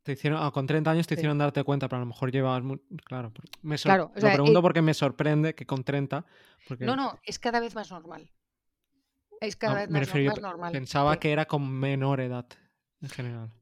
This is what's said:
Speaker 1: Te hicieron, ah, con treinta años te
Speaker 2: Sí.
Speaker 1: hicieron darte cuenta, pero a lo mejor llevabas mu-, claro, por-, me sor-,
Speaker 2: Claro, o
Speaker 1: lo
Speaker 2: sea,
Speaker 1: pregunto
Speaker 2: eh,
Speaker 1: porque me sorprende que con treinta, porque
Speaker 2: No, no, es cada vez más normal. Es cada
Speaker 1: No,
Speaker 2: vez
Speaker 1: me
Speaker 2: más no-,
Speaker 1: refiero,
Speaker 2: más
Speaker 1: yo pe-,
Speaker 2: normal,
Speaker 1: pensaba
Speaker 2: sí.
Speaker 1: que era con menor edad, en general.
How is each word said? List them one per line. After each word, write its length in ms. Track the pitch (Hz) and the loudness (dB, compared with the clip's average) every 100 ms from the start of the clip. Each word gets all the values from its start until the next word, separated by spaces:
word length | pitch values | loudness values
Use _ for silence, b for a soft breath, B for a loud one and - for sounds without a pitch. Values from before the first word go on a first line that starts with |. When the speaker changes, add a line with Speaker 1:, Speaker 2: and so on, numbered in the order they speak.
Speaker 1:
Te 100 | - | -10
hicieron, 260 | 135 147 156 | -4 -2 0
ah, 80 | 147 | 0
con 140 | 143 135 | -2 0
treinta 240 | 156 156 | 2 2
años 160 | 160 165 | 2 0
te 80 | |
Speaker 2:
Sí. 60 | 160 | 0
Speaker 1:
hicieron 180 | 156 147 | 0 2
darte 260 | 147 139 | 0 0
cuenta, 240 | 139 139 131 | 0 0 -2
pero 80 | 127 | -4
a 20 | |
lo 60 | 120 | -6
mejor 240 | - 131 | -4 -2
llevabas 320 | 131 131 127 | 0 0 0
mu-, 160 | 131 135 - 180 | -4 -8 -12 -16
claro, 280 | - 127 117 | -12 -10 -10
por-, 120 | - - - | -14 -20 -12
me 160 | 151 147 | -6 -2
sor-, 140 | - | 2
Speaker 2:
Claro, 200 | 190 156 | 2 2
o 60 | - | 2
Speaker 1:
lo 0 | |
Speaker 2:
sea, 120 | 208 | 4
Speaker 1:
pregunto 280 | 170 147 170 | 6 6 8
Speaker 2:
eh, 20 | |
Speaker 1:
porque 200 | 175 165 | 6 6
me 120 | 156 | 4
sorprende 600 | 147 139 - 151 151 156 | 4 0 2 2 2 2
que 120 | - - | -2 -6
con 160 | 135 | -6
treinta, 420 | 127 139 139 143 b b b b | -2 -2 -2 -4 b b b b
porque 200 | - 123 | -14 -6
Speaker 2:
No, 120 | 123 269 | -4 -2
no, 220 | 262 - | -4 -6
es 140 | - - | -12 -6
cada 220 | 240 233 | -2 -2
vez 140 | 233 | -2
más 160 | 220 196 | -6 -12
normal. 400 | 175 165 160 156 _ _ _ _ _ _ _ _ _ _ 415 | -14 -16 -18 -20 _ _ _ _ _ _ _ _ _ _ -10
Es 140 | 214 - | -8 -4
cada 180 | 220 | -2
Speaker 1:
No, 60 | 202 | -2
Speaker 2:
vez 80 | 202 | 0
Speaker 1:
me 120 | 151 | -2
Speaker 2:
más 80 | 139 | 0
no-, 60 | |
Speaker 1:
refiero, 100 | 147 139 | 2 2
Speaker 2:
más 80 | |
Speaker 1:
yo 60 | 208 | 0
pe-, 60 | 190 | -6
Speaker 2:
normal, 220 | 170 175 | -8 -6
Speaker 1:
pensaba 460 | 151 127 143 143 151 | -6 -2 2 2 2
Speaker 2:
sí. 40 | |
Speaker 1:
que 120 | 156 | 2
era 140 | 151 156 | 0 0
con 240 | 147 135 | -2 -2
menor 500 | 131 135 139 135 135 | -2 -2 0 0 0
edad, 260 | 127 123 - - _ _ _ _ | -2 -6 -10 -18 _ _ _ _
en 60 | 139 | -14
general. 400 | - 123 117 113 - | -10 -8 -8 -12 -8